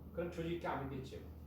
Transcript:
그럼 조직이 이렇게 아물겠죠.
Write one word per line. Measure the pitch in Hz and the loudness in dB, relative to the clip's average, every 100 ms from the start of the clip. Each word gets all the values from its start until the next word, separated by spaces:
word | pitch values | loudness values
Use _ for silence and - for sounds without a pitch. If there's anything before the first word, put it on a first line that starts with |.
| - | -4
그럼 | 170 170 | 0 0
조직이 | 170 165 170 | 2 2 2
이렇게 | 175 | 2
아물겠죠. | 139 131 135 - - - - | 2 2 -2 -2 -6 -6 -8